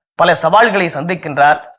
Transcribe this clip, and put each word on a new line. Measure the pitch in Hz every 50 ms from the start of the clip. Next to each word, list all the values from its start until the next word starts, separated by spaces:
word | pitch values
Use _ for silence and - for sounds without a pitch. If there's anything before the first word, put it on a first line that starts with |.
| _ _ _
பல | - 165 180 165
சவால்களை | - - 160 185 214 240 233 196 202 180
சந்திக்கின்றார். | 165 - 143 143 175 185 165 - 156 143 143 143 147 151 - - - -